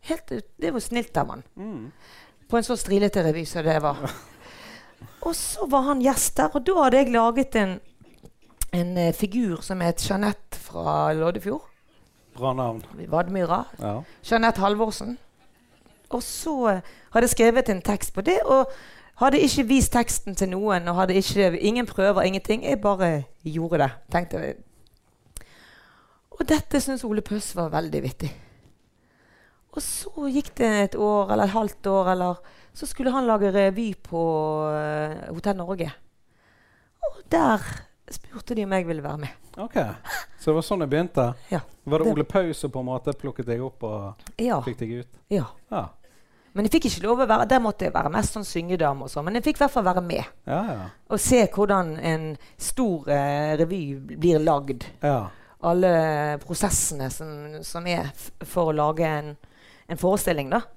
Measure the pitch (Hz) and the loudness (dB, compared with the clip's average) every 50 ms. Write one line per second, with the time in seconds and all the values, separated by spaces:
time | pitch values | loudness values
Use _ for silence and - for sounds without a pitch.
0 | _ - 320 330 - - 262 226 - - - _ - - 294 240 - - 233 240 | _ -6 -6 -6 -6 -8 -8 -8 -8 -12 -12 _ -4 -2 -2 -2 -4 -2 -4 -4
1 | 226 - - - 139 226 - - - - _ - 190 220 208 139 110 127 - - | -4 -2 -2 -2 -2 -2 -6 -14 -16 -20 _ -14 -12 -10 -10 -10 -12 -14 -16 -20
2 | - - - - - - _ _ - _ - 233 220 - 254 220 - - 196 208 | -20 -20 -20 -20 -20 -20 _ _ -8 _ 0 0 2 0 -2 -4 0 2 2 4
3 | 202 202 202 202 170 160 151 165 165 143 - 170 156 160 160 156 147 151 139 135 | 4 4 2 2 2 2 0 0 -4 -6 -6 -2 0 2 2 2 2 0 -2 -2
4 | 147 127 - - - - - - - - - - - - - - - - - _ | -6 -8 -8 -8 -16 -20 -20 -20 -20 -20 -20 -20 -20 -20 -20 -20 -20 -20 -20 _
5 | - - - - - 330 339 - - - - - 403 294 262 277 262 277 285 262 | -20 -20 -16 -8 -6 -4 -4 -4 -4 -6 -6 -6 -4 2 2 2 4 2 2 2
6 | 247 269 262 - - - - - 294 302 - 294 247 - 381 359 294 262 233 262 | 4 2 2 2 0 0 2 2 0 2 0 0 0 2 4 4 6 6 6 6
7 | 277 240 220 233 226 233 233 247 269 262 - 226 208 190 185 - - - _ _ | 4 6 4 4 4 4 4 2 0 2 2 0 0 0 -2 -6 -10 -18 _ _
8 | - - - - - - _ _ _ _ _ _ - - - 175 175 180 180 180 | -20 -20 -20 -20 -20 -20 _ _ _ _ _ _ -6 -2 0 0 0 0 0 2
9 | 170 170 170 - - 202 185 247 240 202 170 160 - - 196 185 175 170 170 - | 2 2 2 0 -2 -2 0 0 0 0 -2 -4 -6 -6 -4 -2 0 0 0 0
10 | - - 202 196 208 208 202 - - - - - - - - 165 165 151 151 151 | -2 -2 0 0 0 0 -2 -2 -8 -12 -12 -12 -12 -12 -10 -6 -2 0 2 2
11 | 151 151 156 156 160 170 180 214 180 196 233 311 - - _ _ _ _ _ _ | 2 2 2 2 0 0 0 -2 -4 -4 -6 -6 -8 -14 _ _ _ _ _ _
12 | _ _ _ _ _ _ _ - 120 135 127 127 127 120 113 110 - - - - | _ _ _ _ _ _ _ -4 -2 -2 0 0 -2 -4 -4 -6 -10 -14 -14 -14
13 | - - - 160 180 175 196 190 180 160 170 196 - - - - - 107 104 117 | -8 -2 0 0 0 0 -2 -2 0 0 0 -2 -2 -6 -10 -8 -6 -6 -6 -6
14 | 156 - - - - - 226 226 220 233 220 - 190 196 208 208 226 220 208 - | -8 -12 -18 -20 -4 0 2 4 4 2 2 2 2 2 2 2 0 -2 -2 -8
15 | - 220 247 - - - _ _ _ _ _ _ _ _ _ _ _ - _ _ | -8 -10 -10 -12 -14 -20 _ _ _ _ _ _ _ _ _ _ _ -20 _ _
16 | _ _ - 240 247 - - - - 339 302 269 247 220 196 185 - - - - | _ _ -6 -6 -6 -6 -10 -8 -6 -4 -2 0 2 2 2 0 -2 -10 -18 -20
17 | - - - 226 233 247 - - 226 233 233 254 247 - 202 185 - - 208 202 | -20 0 2 4 4 4 4 6 6 6 6 4 2 2 0 -2 0 -2 -2 -2
18 | - - - - 196 311 359 403 640 - - - - 262 - - - - - - | -2 -4 -4 -2 2 2 2 2 4 4 6 4 4 2 -2 -14 -16 -20 -20 -20
19 | - - _ - 240 269 269 294 - 269 - - 269 220 269 269 226 - - 240 | -20 -20 _ 2 2 4 6 6 4 4 4 2 2 4 4 4 4 4 4 2
20 | 240 - - - - - 190 - 196 190 180 190 202 214 196 180 170 175 175 180 | 2 2 -2 -4 -4 -6 -2 -2 -2 -2 -2 -2 0 2 2 2 2 0 2 2
21 | 190 180 180 196 190 - - 202 202 185 170 - - - 220 247 247 - - - | 2 4 4 2 2 2 2 4 4 4 4 2 0 2 2 2 -2 -2 0 2
22 | 190 196 202 190 - 185 190 196 - - 214 233 269 285 277 214 202 202 202 185 | 2 4 4 4 2 2 0 -2 -2 -2 -2 -2 0 -2 -2 0 2 0 2 2
23 | 185 170 160 147 135 - - _ _ 160 151 165 160 165 175 156 143 135 - - | 2 2 2 0 -2 -6 -12 _ _ -6 -4 -4 -2 0 2 2 2 2 0 -6
24 | - - - 170 180 170 - 87 - 69 - - - _ _ _ - - _ _ | -14 -4 -2 -2 -2 -2 -6 -6 -6 -6 -8 -10 -14 _ _ _ -20 -20 _ _
25 | _ _ _ _ _ _ _ - - _ - - - - - - - _ _ _ | _ _ _ _ _ _ _ -20 -20 _ -20 -20 -20 -20 -20 -20 -20 _ _ _
26 | _ _ _ _ _ _ - - 311 - 320 302 - - - 285 233 - 262 247 | _ _ _ _ _ _ -6 -6 0 2 2 0 2 0 -2 -2 0 0 -4 -6
27 | - 233 214 214 214 - 202 208 202 - - 185 170 156 156 156 160 160 151 147 | -4 -4 -4 -4 -2 -4 -6 -6 -6 -6 -6 -6 -6 -2 -2 -4 -4 -2 -4 -4
28 | 131 131 - - - 143 - - - - - _ _ - _ _ _ _ _ _ | -4 -6 -8 -6 -8 -10 -10 -12 -20 -20 -20 _ _ -20 _ _ _ _ _ _
29 | _ _ _ _ _ _ _ _ _ _ _ _ _ _ - 311 - - - - | _ _ _ _ _ _ _ _ _ _ _ _ _ _ -10 -8 -8 -6 -8 -8
30 | - - - - 294 277 254 285 294 - - - 254 226 214 208 202 196 - - | -8 -10 -10 -6 -4 -2 -2 -2 -2 -4 -2 0 2 2 4 2 2 0 0 0
31 | 208 208 208 208 196 190 208 214 208 196 190 226 220 208 - - - 202 196 196 | 0 2 4 2 2 2 2 2 2 2 2 0 0 -2 -4 -4 -2 0 2 2
32 | 185 180 185 185 180 180 180 180 - - - - - - _ - - - - - | 4 2 2 2 2 -2 -2 -4 -8 -20 -20 -20 -20 -20 _ -12 -10 -10 -6 -2
33 | 269 254 247 269 262 233 226 214 196 196 185 202 196 196 190 202 233 214 190 - | -2 0 0 2 2 2 2 4 4 4 4 4 4 4 2 0 -4 -4 -4 -8
34 | - - 175 165 165 165 160 156 156 156 156 151 156 151 151 151 151 151 151 151 | -10 -8 -4 -2 0 0 0 0 0 0 -2 -2 -2 -2 -2 -2 -2 -2 -2 -2
35 | 151 156 156 - - - 160 165 - 202 202 190 175 175 196 180 165 151 - - | -4 -4 -6 -8 -10 -12 -12 -4 -2 -2 -2 -2 -2 -6 -4 -4 -4 -6 -6 -14
36 | - - _ _ _ _ _ _ _ _ _ _ _ _ _ _ _ _ _ _ | -20 -20 _ _ _ _ _ _ _ _ _ _ _ _ _ _ _ _ _ _
37 | - 605 - - - - - 330 - 262 220 208 - - - - - _ _ _ | -8 -6 -6 -8 -6 -2 0 2 4 4 2 2 -2 -6 -12 -12 -14 _ _ _
38 | _ - - - - - - 233 - - 240 214 208 196 196 190 180 165 165 156 | _ -14 -14 -12 -12 -12 -14 -14 -8 -6 -4 -4 -2 0 0 0 0 0 -4 -6
39 | 143 147 147 147 147 135 - - - - - - 196 233 - 220 143 107 - - | -4 -8 -8 -8 -8 -10 -12 -14 -20 -20 -12 -12 -12 -4 -2 -2 -2 -2 -4 -10
40 | - - - - - - - - - - 156 160 160 - 220 190 160 139 135 151 | -10 -10 -8 -8 -8 -10 -16 -4 0 2 2 2 2 0 -2 -2 0 0 2 0
41 | 175 175 - - 127 120 123 - - - - 175 - - - - _ 139 143 156 | 0 0 2 0 0 0 0 -6 -8 -4 -4 -4 -4 -6 -16 -16 _ 0 0 2
42 | 160 160 - 147 147 - - 202 185 170 151 - - 139 123 131 127 127 127 127 | 4 2 2 2 -2 0 2 0 0 0 -2 -4 -6 -6 -6 -6 -6 -4 -6 -4
43 | - - 139 - - 139 127 - 123 117 117 117 127 131 - - - 110 107 107 | -4 -4 -6 -4 -6 -10 -8 -6 -4 -4 -4 -4 -4 -8 -10 -8 -8 -8 -6 -8
44 | 101 98 98 - - - - - 220 247 226 147 123 131 113 - 120 110 117 120 | -8 -10 -12 -14 -18 -18 -6 -4 -2 0 0 -2 -2 -4 -6 -6 -6 -6 -6 -8
45 | 120 - - - _ _ 208 196 131 - - - - _ 226 185 - - - - | -10 -14 -18 -20 _ _ -2 -2 -2 -2 -8 -20 -14 _ -6 -6 -6 -6 -12 -20
46 | - - _ - - _ _ _ _ _ _ 190 208 214 - 330 - 233 - 175 | -20 -20 _ -20 -20 _ _ _ _ _ _ -2 0 2 2 2 2 2 -4 -2
47 | 175 208 240 247 269 226 220 226 240 208 262 262 233 214 202 - 190 170 - 170 | 0 0 2 2 4 4 4 4 4 4 4 4 4 2 -2 -2 -4 -2 0 0
48 | 165 147 156 208 214 - - 220 202 - - 175 170 170 180 180 165 143 139 139 | -2 0 0 0 -2 -2 -4 -6 -8 -6 -6 -6 -4 -2 -2 0 0 0 0 -2
49 | 131 131 - 147 147 170 208 240 - 302 302 - 285 277 - 240 208 180 - 185 | -8 -8 -8 -6 -4 -2 -2 0 0 0 2 2 2 2 2 2 2 2 2 2
50 | 175 170 - - - - - - _ - 123 165 208 226 147 107 92 90 - - | 0 -2 -4 -4 -4 -6 -12 -18 _ -4 -4 -2 -2 -4 -6 -8 -10 -12 -14 -18
51 | _ _ - 202 - - 254 247 220 190 - 196 208 202 202 190 180 165 156 160 | _ _ -4 -2 2 6 6 6 6 6 4 2 2 4 4 2 2 0 -4 -4
52 | - 165 160 160 160 156 151 - - - - - - - - - 262 220 180 160 | -2 -2 -2 -2 -2 -6 -8 -10 -14 -20 -16 -10 -8 -6 -2 0 0 0 0 -2
53 | 135 139 143 143 139 143 143 147 151 151 156 147 165 160 190 196 160 143 139 135 | 0 0 2 2 2 2 0 0 0 0 2 2 2 0 0 -4 -4 -6 -8 -8
54 | 135 143 - 147 156 175 170 156 156 165 156 143 139 139 131 120 - - - - | -10 -14 -10 0 2 4 4 6 6 4 2 2 2 -2 -6 -8 -8 -14 -12 -2
55 | - 147 143 123 101 90 - - - - - - - 170 170 180 185 185 175 165 | 0 2 2 2 0 -4 -10 -16 -20 -20 -20 -4 0 2 4 4 4 6 6 4
56 | 160 160 151 147 147 151 147 143 - - 175 - - 196 - - - - - 143 | 4 2 0 0 -2 -2 -4 -6 -6 -8 -4 -2 0 0 2 0 0 -2 -2 -4
57 | 131 131 123 - 160 156 151 147 147 151 151 151 135 - - 170 170 180 175 170 | -6 -6 -6 -8 -12 -12 -12 -14 -14 -14 -14 -14 -12 -10 -10 -6 -4 -2 -2 -2
58 | 165 143 - - - - - - - - - 185 170 160 151 151 147 151 156 160 | -2 -6 -8 -12 -16 -16 -14 -16 -14 -6 -2 0 0 2 2 2 2 2 2 2
59 | 170 156 156 147 147 151 147 - - - _ _ - - - - _ - 170 - | 0 0 0 -2 -6 -8 -14 -16 -20 -20 _ _ -20 -20 -20 -20 _ -10 -8 0
60 | - 175 196 202 - - 170 147 139 131 160 233 233 - - | 2 2 2 2 2 0 0 -2 -2 0 0 -2 -2 -4 -14